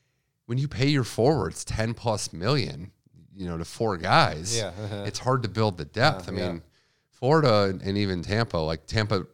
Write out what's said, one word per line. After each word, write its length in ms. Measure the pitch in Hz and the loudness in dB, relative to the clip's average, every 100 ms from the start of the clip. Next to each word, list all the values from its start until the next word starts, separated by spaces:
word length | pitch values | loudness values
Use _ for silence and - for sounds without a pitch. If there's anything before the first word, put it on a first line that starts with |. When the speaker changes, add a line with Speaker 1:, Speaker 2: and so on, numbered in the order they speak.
| _ _ _ _ - | _ _ _ _ -6
Speaker 1:
when 120 | 123 | -4
you 100 | 143 | -2
pay 180 | 95 139 | 0 2
your 160 | 147 | 2
forwards 600 | 113 - 123 156 101 - - | 0 2 4 4 0 -4 -6
ten 280 | - 110 | -2 -2
plus 380 | 117 120 107 - | -2 -2 -2 -4
million, 580 | - 98 143 80 73 92 _ _ _ - 95 | -4 0 0 -2 -6 -14 _ _ _ -20 -10
you 100 | 90 | -6
know, 120 | 82 | -6
to 80 | 82 | -6
four 320 | - 113 90 | -2 -2 0
guys, 580 | 90 143 117 78 92 117 | 2 4 4 0 -4 -2
Speaker 2:
Yeah, 100 | 98 90 | -4 -6
uh-huh. 220 | 104 101 101 | -8 -6 -6
Speaker 1:
it's 140 | - | -4
hard 240 | 123 131 | 0 0
to 60 | 107 | 0
build 280 | 101 110 87 | 2 0 0
the 80 | 73 | -6
depth. 420 | - 120 98 90 | 2 2 2 -4
Speaker 2:
Uh, 20 | |
Speaker 1:
I 40 | 95 | -4
Speaker 2:
yeah. 120 | - | -4
Speaker 1:
mean, 80 | 85 - _ _ _ _ | -4 -10 _ _ _ _
Florida 540 | - 123 160 143 107 98 | -4 2 4 6 6 4
and, 120 | 92 | 0
and 160 | 98 101 | -2 0
even 240 | 98 90 | 0 -2
Tampa, 340 | 80 107 117 85 | 0 0 0 0
like, 280 | 78 80 - | -2 -4 -4
Tampa 380 | 113 104 101 - | -2 0 0 -4